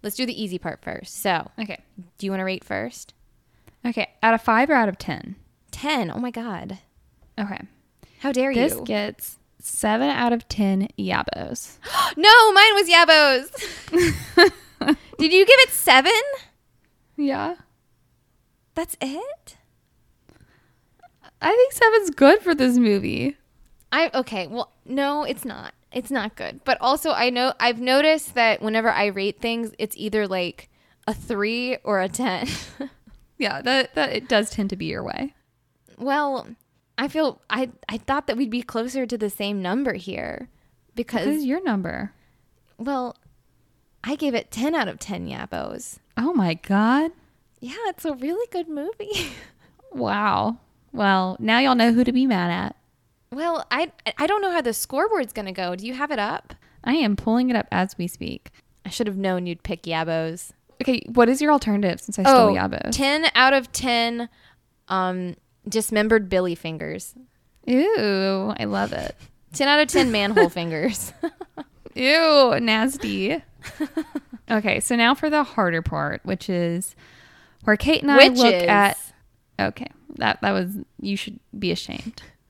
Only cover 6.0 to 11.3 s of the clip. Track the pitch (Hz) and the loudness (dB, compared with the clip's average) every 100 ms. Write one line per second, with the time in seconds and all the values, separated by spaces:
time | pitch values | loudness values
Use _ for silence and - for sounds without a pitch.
6 | 180 - 247 233 240 185 - 190 _ _ | -4 -6 -8 -8 -10 -10 -12 -16 _ _
7 | _ _ _ - 202 196 - _ _ _ | _ _ _ -10 -8 -8 -14 _ _ _
8 | _ _ 269 254 262 254 277 - - 208 | _ _ -4 -2 0 2 0 0 -4 -4
9 | 208 214 - - _ _ - - 220 220 | -4 -10 -16 -18 _ _ -12 -6 -2 0
10 | 269 277 240 233 - - 202 190 196 - | 0 0 0 -2 -4 -2 0 0 -2 -4
11 | 190 185 - | -4 -2 -2